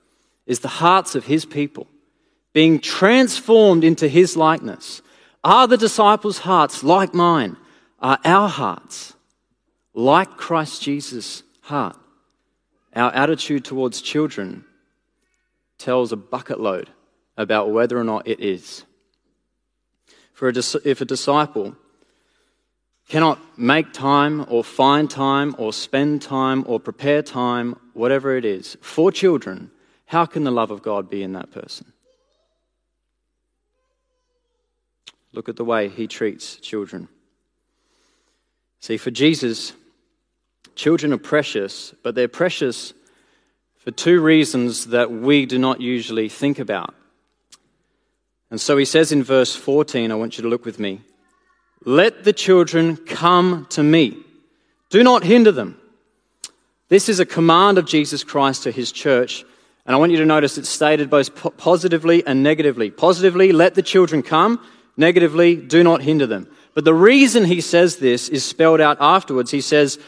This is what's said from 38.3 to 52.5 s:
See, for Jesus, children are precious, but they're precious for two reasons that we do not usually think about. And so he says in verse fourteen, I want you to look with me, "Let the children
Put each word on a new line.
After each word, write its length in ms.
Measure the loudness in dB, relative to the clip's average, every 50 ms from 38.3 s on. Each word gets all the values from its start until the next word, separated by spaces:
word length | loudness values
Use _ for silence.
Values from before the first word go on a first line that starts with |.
| _ _ _ _ _ _ _ _ _ _
See, 160 | -10 -8 -8
for 140 | -8 -8 -8
Jesus, 600 | -4 0 0 0 0 0 -2 -6 -6 -6 -10 -16 -18 _ _ _ _ _ _ _ _ _ _ _ _ _ _ _ _ _ _ _ _
children 380 | -6 -2 -2 -2 0 -2 -2 -4
are 40 |
precious, 760 | -4 -4 -4 -2 -2 -2 -4 -6 -8 -8 -8 -12 -16 -20 -20 -18 _ -10
but 120 | -8 -4
they're 120 | -4 -4
precious 680 | -4 -4 -4 -4 -4 -4 -4 -6 -6 -6 -8 -14 -18 -20 _ _ _ _ _ _ _ _ _ _ _ _ _ _ _ _
for 140 | _ -16 -14
two 280 | -10 -4 0 2 2 4
reasons 680 | 4 4 4 4 2 0 -2 -2 -4 -4 -4 -8 -6
that 220 | -2 -2 -2 -2 -2
we 360 | -4 -4 0 2 2 2 2
do 120 | 0 -2
not 220 | -2 0 -2 -2 -4
usually 480 | -6 -6 -6 -6 -6 -6 -6 -6 -6
think 320 | -6 -6 -4 -4 -4 -4 -4
about. 340 | -6 -8 -6 -8 -8 -10 -16 _ _ _ _ _ _ _ _ _ _ _ -20 -20 _ _ _ _ _ _ _ _ _ _ _ _ _ _ _ _ _ -14
And 80 | -12 -6
so 180 | -2 0 2
he 80 | 2 2
says 260 | 2 2 2 2 2
in 120 | 0 -2 0
verse 320 | 2 2 2 2 0 -4
fourteen, 560 | -6 -4 -2 0 0 0 -2 -4 -4 -4 -4
I 40 | -4
want 220 | -6 -6 -8 -8
you 40 | -8
to 80 | -6 -6
look 160 | -6 -6 -6
with 140 | -8 -10 -8
me, 220 | -8 -8 -8 -12 _ _ _ _ _ _ _ _ _ _ _ _ _ _ _ _ -4
"Let 380 | 0 2 2 2 2 0 -2 0
the 100 | 0 0
children 640 | 0 2 4